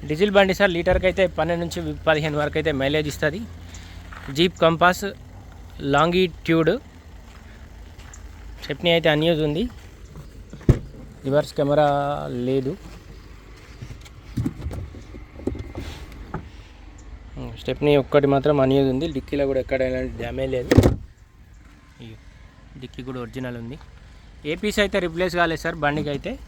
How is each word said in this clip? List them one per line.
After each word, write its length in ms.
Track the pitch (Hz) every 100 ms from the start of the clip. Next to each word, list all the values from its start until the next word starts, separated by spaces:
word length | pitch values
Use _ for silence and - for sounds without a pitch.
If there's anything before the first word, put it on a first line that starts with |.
| 143
డీజిల్ 220 | 151 208 202
బండి 180 | 196 175
సార్, 140 | 202 170
లీటర్కి 300 | 170 180 185
అయితే 160 | 175 180 165
పన్నెండు 240 | 160 170
నుంచి 160 | 170 175 165 147 -
పదిహేను 300 | 156 156 151
వరకు 160 | 147 156
అయితే 120 | 156 139
మైలేజ్ 260 | 135 151 151
ఇస్తది. 280 | - 156 170 233 - - - - - - - - 135
జీప్ 180 | 180 -
కంపాస్ 400 | 165 165 175 185 202 - - - - - - - 147
లాంగిట్యూడ్. 800 | 143 165 175 185 - - 165 160 226 - - - - - - - - - - - - - - - - - -
స్టెప్నీ 280 | - 147 175
అయితే 160 | 170 160 151
అన్యూజ్ 260 | 160 160 151
ఉంది, 160 | 151 240 - - - - - - - - - - - - - - - 135
రివర్స్ 260 | 139 147 -
కెమెరా 300 | 143 147 147 143 143 143 147 127 123
లేదు. 260 | 135 131 185 - - - - - - - - - - - - - - - - - - - - - - - - - - - - - - - - - - - - - - - - - - - - - - 123 117
స్టెప్నీ 340 | - 127 147 147
ఒక్కటి 260 | 131 147 139 139
మాత్రం 280 | 139 147 131
అన్యూజ్ 220 | 139 135
ఉంది, 180 | 131 165 139
డిక్కీలో 280 | - 143 139
కూడా 80 | 135 127
ఎక్కడ 160 | 131 131
ఎలాంటి 240 | 131 127 113
డ్యామేజ్ 280 | 117 123 135 131
లేదు. 160 | 123 - - - - - - - - - - - - - 117
ఈ 40 | 110 - - - - - -
డిక్కీ 220 | 127 - 127
కూడా 80 | 127 117
ఒరిజినల్ 340 | 120 127 120
ఉంది. 160 | 117 143 - - - - - - 147
ఏ 40 | 175
పీస్ 180 | 214 202 202
అయితే 120 | 196 175
రీప్లేస్ 300 | 165 180 175
కాలేదు 200 | 170 160 165
సార్ 100 | 170 147
బండికి 260 | 147 147 139
అయితే. 180 | 175 269